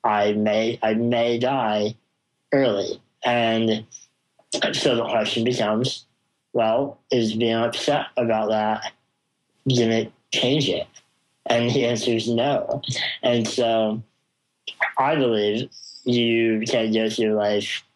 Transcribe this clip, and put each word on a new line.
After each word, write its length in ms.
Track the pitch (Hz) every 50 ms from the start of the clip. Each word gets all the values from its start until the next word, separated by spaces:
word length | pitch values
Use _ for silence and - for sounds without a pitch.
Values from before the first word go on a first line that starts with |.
| -
I 280 | 117 104 104 104 104 104
may, 460 | 107 107 107 104 110 110 117 117 - -
I 120 | 110 110
may 440 | 110 117 120 120 117 120 120 120 117
die 560 | 120 123 139 135 120 110 107 107 104 107 110 - _ _ _ _ _ _ _ _ _ _ -
early. 480 | 139 135 123 104 98 95 87 - - _ _ _ _ -
And 600 | 123 120 120 117 113 113 113 113 113 110 110 110 - - - - _ _ _ _ _ _ _ _ _ - - - - -
so 240 | - - 147 123
the 80 | 117 117
question 400 | 117 123 113 107 110 - 117 113
becomes, 640 | 120 123 127 113 104 107 110 123 131 - - - _ _ _ _ _ _ _ _ _ _
well, 460 | 120 113 110 113 123 139 139 - _ _ _
is 240 | - 123 113 110 107
being 200 | 110 120 117 113
upset 520 | 117 117 117 - - - - 143 - 104 - -
about 320 | - 120 117 113 110 107 104
that 440 | 110 107 107 107 107 107 - - - _ _ _ _ _ _ _ _ _ _ _ _ _ _ -
gonna 420 | 127 120 117 113 113 113 110 - - _ _ _ -
change 360 | - - 123 139 156 139 104
it? 180 | 87 85 - - _ - _ _ _ _ _ _ _ _ _
And 240 | - 120 117 120 120
the 140 | 123 139 120
answer 280 | 117 120 113 - 127 117
is 160 | 113 107 110
no. 540 | 120 117 120 143 143 117 - - - 143 - - 123 - - - - - -
And 240 | 123 120 120 110
so 560 | 107 - - 120 113 113 113 110 110 107 110 110 _ _ _ _ _ _ _ _ _ _ _ _ - - _ - - - -
I 160 | 127 143 160
believe 560 | 156 135 120 113 107 104 104 104 113 131 135 - - - - - - _
you 580 | 127 120 120 117 117 113 117 117 113 110 110 110
can 260 | 113 - 120 110 110 110
go 180 | 110 110 110
through 240 | 110 - 113 107 107
life 480 | 107 104 104 104 104 101 - - - - _ _